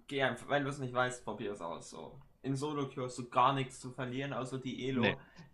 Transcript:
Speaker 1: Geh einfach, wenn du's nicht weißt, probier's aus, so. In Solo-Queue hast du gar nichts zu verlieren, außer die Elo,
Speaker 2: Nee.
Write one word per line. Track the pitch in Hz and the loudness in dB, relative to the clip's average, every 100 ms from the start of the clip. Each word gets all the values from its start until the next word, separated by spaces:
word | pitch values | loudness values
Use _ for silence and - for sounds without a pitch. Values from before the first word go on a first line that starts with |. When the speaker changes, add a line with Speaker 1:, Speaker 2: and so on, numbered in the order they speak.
| - | -4
Speaker 1:
Geh | 139 | 2
einfach, | 127 117 - | 2 0 2
wenn | 143 139 | 2 2
du's | 143 | -2
nicht | 127 | 0
weißt, | 123 123 - | 2 2 0
probier's | - 104 104 101 | -6 -4 -4 -4
aus, | 85 78 - | -6 -6 -10
so. | 78 78 - - _ | -12 -12 -14 -20 _
In | 131 135 | -2 0
Solo-Queue | 151 147 135 - 127 | 0 0 -2 -4 -6
hast | 131 | -6
du | 120 | 2
gar | 127 127 | 6 6
nichts | 135 131 - | 6 0 -6
zu | 127 | -10
verlieren, | 127 127 127 139 | -6 -4 -4 -4
außer | 131 127 135 | -4 -4 -4
die | 131 - 131 | -4 -4 0
Elo, | 127 | 4
Speaker 2:
Nee. | 107 92 - - - | 4 2 -6 -20 -16